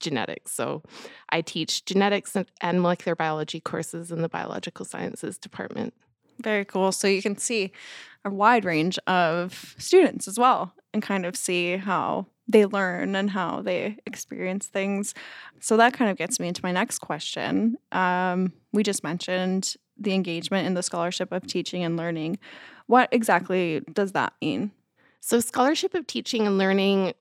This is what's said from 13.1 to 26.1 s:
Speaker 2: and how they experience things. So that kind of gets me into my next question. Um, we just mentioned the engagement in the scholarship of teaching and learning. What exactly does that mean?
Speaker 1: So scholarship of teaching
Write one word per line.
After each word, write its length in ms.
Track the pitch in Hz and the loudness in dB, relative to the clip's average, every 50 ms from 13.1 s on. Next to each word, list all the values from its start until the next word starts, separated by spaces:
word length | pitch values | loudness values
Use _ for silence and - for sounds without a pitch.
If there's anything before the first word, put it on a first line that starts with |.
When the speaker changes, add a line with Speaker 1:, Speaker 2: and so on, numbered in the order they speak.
| 196 | 0
Speaker 2:
and 140 | 196 196 202 | 0 0 0
how 320 | 190 196 175 165 - - 208 | 0 0 -2 -2 -2 -2 -2
they 340 | 196 180 - - 208 214 - - | -2 -2 0 -2 -4 -6 -8 -12
experience 600 | - - - - - - - 185 185 190 202 - | -14 -12 -12 -12 -12 -8 -6 -4 -4 -4 -4 -6
things. 480 | - - 196 190 196 202 196 208 - - - - - - - - - - _ | -6 -4 -2 -2 -2 -2 -2 -4 -6 -8 -10 -14 -18 -18 -18 -20 -20 -16 _
So 200 | - - 220 220 | -2 2 6 6
that 160 | 226 247 240 | 6 6 6
kind 160 | - 247 208 | 4 2 0
of 80 | 185 - | 0 0
gets 200 | 160 - - - | -2 -4 -2 -2
me 100 | 180 170 | -2 -4
into 120 | 180 - - | -4 -4 -2
my 80 | 180 | -2
next 280 | 180 180 226 247 - - | 0 0 0 -2 -4 -6
question. 800 | - - 151 160 - - - - - 127 175 190 214 233 226 - _ - 190 | -6 -6 -6 -6 -6 -6 -6 -4 -2 0 0 2 2 2 0 -2 _ -4 -2
Um, 600 | 185 185 180 180 180 185 185 180 185 185 180 - - _ _ - | 0 2 2 2 2 0 0 0 0 -2 -2 -4 -8 _ _ 0
we 100 | 208 208 | 0 0
just 200 | 208 196 - - | 0 0 -4 -4
mentioned 720 | 147 170 175 - - 185 185 185 185 185 190 185 - - - _ _ _ | -6 -6 -6 -4 -4 -2 -2 0 0 -2 -2 -2 -4 -6 -10 _ _ _
the 160 | - - 196 190 | -6 -2 0 0
engagement 540 | 190 180 180 165 170 170 - 196 190 - | 0 0 0 -4 -6 -4 -2 -2 0 0
in 80 | 180 185 | 0 0
the 80 | 180 185 | -2 -2
scholarship 500 | - - 170 170 180 180 - 185 - 175 | -2 -2 -2 -2 -2 -2 -4 -4 -4 -4
of 140 | 190 - | -6 -6
teaching 360 | - - 175 165 - - 180 175 | -4 -4 -4 -4 -4 -4 -4 -2
and 140 | 165 165 | -2 -2
learning. 420 | 165 165 170 165 160 156 165 190 - - - - - - - - - - | -2 -2 -2 -4 -4 -4 -4 -6 -6 -10 -14 -20 -20 -20 -20 -20 -12 0
What 220 | - 233 254 240 - | 4 6 6 6 6
exactly 680 | - 240 220 220 185 175 185 - 185 185 180 170 156 - - - - | 2 2 4 4 2 2 2 2 0 0 2 0 0 -2 -4 -4 -2
does 200 | 208 202 190 190 | -2 -2 0 0
that 220 | 143 120 - - - - | 0 0 -2 -2 -4 -4
mean? 280 | 151 92 104 202 202 - _ _ _ _ _ _ _ _ _ | -2 -2 -2 -2 -4 -6 _ _ _ _ _ _ _ _ _
Speaker 1:
So 200 | - - 233 240 | -4 0 2 2
scholarship 540 | 233 - - 254 247 277 311 - 359 381 - | 2 0 0 2 2 2 2 0 -2 -2 -4
of 120 | 349 262 | -4 -6
teaching 400 | - | -6